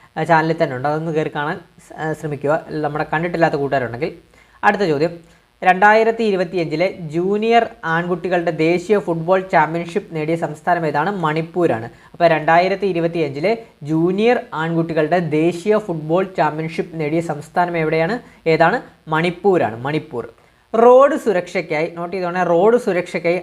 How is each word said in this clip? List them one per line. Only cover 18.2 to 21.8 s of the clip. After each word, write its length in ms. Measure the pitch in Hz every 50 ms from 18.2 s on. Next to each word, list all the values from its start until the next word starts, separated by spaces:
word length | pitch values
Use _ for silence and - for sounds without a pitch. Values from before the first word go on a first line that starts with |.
| - - - - - 165
ഏതാണ്? 340 | 160 156 165 170 208 262 - - - _ - 160
മണിപ്പൂരാണ്, 680 | 156 156 165 180 170 - - 202 185 165 131 107 110
മണിപ്പൂർ. 520 | 117 123 139 151 156 - - - 120 110 - - _ _ _ _ _ _ _ -
റോഡ് 420 | 220 226 247 247 254 277 294 320
സുരക്ഷയ്ക്കായി, 760 | - - 240 190 180 175 - - 190 160 147 156 151